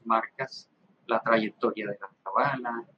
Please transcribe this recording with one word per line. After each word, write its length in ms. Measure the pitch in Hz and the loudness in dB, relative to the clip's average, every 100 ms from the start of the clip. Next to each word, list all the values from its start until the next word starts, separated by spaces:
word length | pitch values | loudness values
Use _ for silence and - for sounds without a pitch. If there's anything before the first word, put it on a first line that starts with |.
marcas, 640 | 117 113 - - 135 - - _ _ _ - | 0 0 0 -6 -8 -10 -20 _ _ _ -2
la 140 | 113 | 0
trayectoria 680 | 113 113 107 - 113 107 104 | 4 4 2 -2 -2 -2 -6
de 100 | 101 | -8
la 320 | 98 _ - | -12 _ -2
bala, 520 | 104 143 131 120 117 113 | 2 2 0 -4 -8 -10